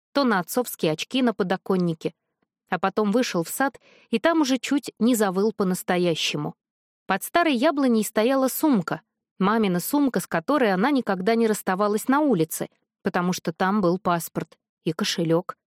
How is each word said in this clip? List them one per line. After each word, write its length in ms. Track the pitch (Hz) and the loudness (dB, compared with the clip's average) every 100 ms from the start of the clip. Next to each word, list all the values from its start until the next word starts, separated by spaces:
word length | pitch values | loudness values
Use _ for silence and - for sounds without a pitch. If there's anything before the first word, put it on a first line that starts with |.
| _ | _
то 140 | - 262 | 0 2
на 140 | 202 | 0
отцовские 520 | 170 - 247 - 170 | 0 -4 -4 -2 -2
очки 300 | 156 - 262 | -2 -4 0
на 120 | 247 | 0
подоконнике. 800 | 214 190 190 - 190 175 160 - - _ _ _ _ - | 0 -2 -2 -2 0 0 -2 -6 -10 _ _ _ _ -6
А 80 | 180 | -2
потом 320 | 196 190 214 | -2 0 0
вышел 320 | 208 254 175 | 0 0 -2
в 60 | 165 | -4
сад, 300 | - 269 - _ _ - | -2 -2 -4 _ _ -6
и 100 | 226 | 0
там 220 | 320 330 | 2 2
уже 160 | 269 262 | 2 0
чуть 340 | - 277 - - | 0 -4 -4 -2
не 160 | 226 240 | 0 2
завыл 380 | 208 180 214 | 0 0 -2
по-настоящему. 1000 | - 196 185 - 180 175 160 - 156 151 - _ _ _ _ - | 0 -2 -2 -2 0 0 0 -4 -4 -6 -10 _ _ _ _ -4
Под 180 | 285 | -4
старой 320 | - 339 339 247 | 0 0 2 2
яблоней 480 | 294 294 269 226 | 0 2 2 2
стояла 460 | 208 - 220 269 262 | 0 0 0 2 0
сумка, 520 | - - 240 165 151 _ _ _ - | 0 2 2 0 -6 _ _ _ -2
мамина 400 | 190 226 208 175 | 0 2 2 0
сумка, 400 | - 294 285 196 | 0 0 0 0
с 80 | - | -2
которой 460 | 180 165 294 226 | -4 0 2 2
она 180 | 185 240 | 2 2
никогда 440 | 285 226 190 185 226 | 0 0 -2 0 2
не 120 | 226 | 2
расставалась 640 | 208 - 185 208 214 - | 0 -2 0 0 0 0
на 100 | 269 | 2
улице, 480 | 302 202 156 - - _ _ _ | 2 2 0 -4 -10 _ _ _
потому 300 | - 185 180 | -4 -2 -2
что 220 | 180 - | -4 -6
там 260 | 165 190 208 | -2 0 2
был 180 | 196 185 | 2 0
паспорт, 600 | - 170 - - - _ _ _ | 0 -2 -2 -8 -8 _ _ _
и 80 | - | -6
кошелёк, 640 | 160 202 - 165 165 - - | -4 -4 -2 0 0 -2 -14